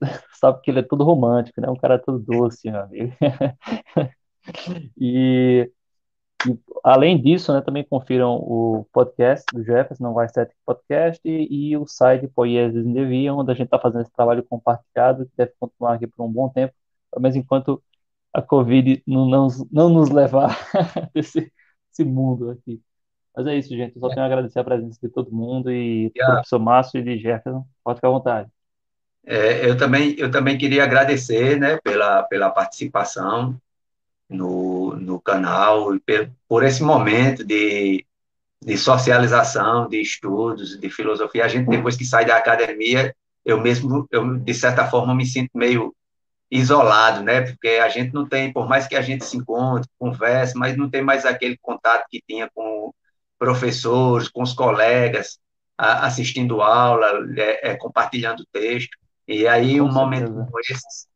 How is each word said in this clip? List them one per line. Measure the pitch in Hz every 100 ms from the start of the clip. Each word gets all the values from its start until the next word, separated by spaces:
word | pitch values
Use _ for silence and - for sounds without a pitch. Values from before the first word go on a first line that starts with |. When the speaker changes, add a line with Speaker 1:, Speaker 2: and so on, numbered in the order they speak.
Speaker 1:
<laughs> | 135 - - -
sabe | 135 131
que | -
ele | 131
é |
todo | 127 143
romântico, | 147 156 120 120 120 -
né, | 127
um | 127
cara | 127 127
todo | 131 127
doce, | 107 120 120 117 113
meu | 104
amigo. | 98 95 120 127
<laughs> | 147 131 - - - 226 - - 131 _ _ _ - - 175 175 131 -
E, | 123 127 131 127 127 123 120 _ _ _ _ _ _ - 127
e, | 117 - -
além | 131 131 160 170
disso, | 131 175 175
né, | 139
também | - 143
confiram | 139 131 - 127 123 120
o | - 117 117 110 107
podcast | 123 123 - 123 143 -
do | 120
Jefferson, | 113 120 135 127
Não | 120
Vai | 117 113
Estética | - 127 _ -
Podcast, | - - 147 165 165 165
e, | 160 156 143 147
e | 151
o | 147
site | - 127 131 131
Poieses | - 120 120 120 117 117
em |
Devia, | 123 135 127 139
onde | 143 135
a | 123
gente | 123
tá | 131
fazendo | 123 117
esse | 113
trabalho | - 117 120
compartilhado, | - 117 - 117 _ 120 127 131 131
que | -
deve | - -
continuar | 117 - 120 117
aqui | 117
por | - 117
um |
bom | 113 131
tempo, | 131 131 _ _ _ _
pelo | -
menos | 127 131
enquanto | 131 135 131 135 _ _ _ _ _
a | -
covid | - 139 117 131 131 135 -
não, | 131 131
não, | 135 135 127 127
não | 147 170
nos | 165 147
levar | 143 139 175 - - - 196
<laughs> | 170 - 170
desse, | 156 156 156 160 _ _ _ _
desse | -
mundo | 143 131 131 123 120
aqui. | 120 - 113 _ _ _ _ _ -
Mas | 139
é | 143
isso, | 135
gente. | 120 123 123
Eu |
só | 127
Speaker 2:
É. | 127
Speaker 1:
tenho |
a | 131
agradecer | 131 120 123
a |
presença | 127 120 117 113
de | 117
todo | - 113
mundo | 113 117 131 127
e | 123 117 113 110 -
Speaker 2:
E |
a | 131
Speaker 1:
do |
professor | 123 - 120
Márcio | 113 127 131 127
e |
de | 120 113
Jefferson. | 113 110 131 131 131 _
Pode | 117 120
ficar | 127
à |
vontade. | 131 127 110 107 _ _ _ _ _ _ _ -
Speaker 2:
É, | 113 110 120 123
eu | 123
também, | 139 139 147 147
eu | 127
também | 139 135 139
queria | 139 139
agradecer, | 135 131 135 127 - 113 131 143
né, | 139 156
pela, | - 104 104 98
pela | - 98 95
participação | 98 98 - - 101 101 95 95 117 127 127 _ _ _ _ _ _ -
no, | 95 90 90 92 92 92 -
no | 92 90
canal | - 95 90 90 104 107 101 98
e |
pe-, | - 107 107 - -
por | 113
esse | 135 127
momento | 156 135 104 113 131 127
de, | 104 107 104 101 98 95 - _ _ _ _ _
de | - 104
socialização, | 135 127 120 123 117 117 113 110 104 120 113
de | 110
estudos, | 104 - 98 101 117 107 92 98
de | 98
filosofia. | - 107 104 104 113 113
A |
gente, | 123 127
depois | 117 123 123
que | 123
sai | 117 117
da | 113
academia, | 117 113 110 107 113 127 131 - _ _ -
eu | 110
mesmo, | 120 123 131 143 -
eu, | 120 123 127
de | 123
certa | 120 123 123 -
forma, | 123 123 127
me | 127
sinto | 127 127 120
meio | 120 120 110 - _ _ _ _ -
isolado, | 131 127 147 113 107 113 101
né? | 104 127
Porque | 127 - 117
a | 113 113
gente | 117 127
não | 143 135
tem, | 135 135
por | 131 113
mais | 135 -
que | 139
a |
gente | 123 135 -
se | 123
encontre, | 123 117 131 120 123 -
converse, | 123 123 113 127 127 123
mas | 127 135
não | 143
tem | 135
mais | 135 135 131
aquele | 123 123 123
contato | - 117 113 117 -
que | - -
tinha | 110 110
com | - 110 107 107 - _ _ _ -
professores, | 123 123 123 - 117 123 127 120 -
com | 123
os | 127
colegas, | 127 123 104 113 123 120 110 - - _ _ _ -
a-, | 107 117 135
assistindo | 123 123 131 123 107
aula, | 104 120 123 117 107 101 - 120
é, | 107 - 117
é, | 101
compartilhando | 117 117 117 120 113 113 -
texto. | 101 113 120 123 - _ _ -
E | 107 113
aí, | 120 127 143
Speaker 1:
Com | 143
Speaker 2:
um |
momento | 131 131 131 113
Speaker 1:
certeza. | 110 123
Speaker 2:
como | 117
esse, | - 127 - - -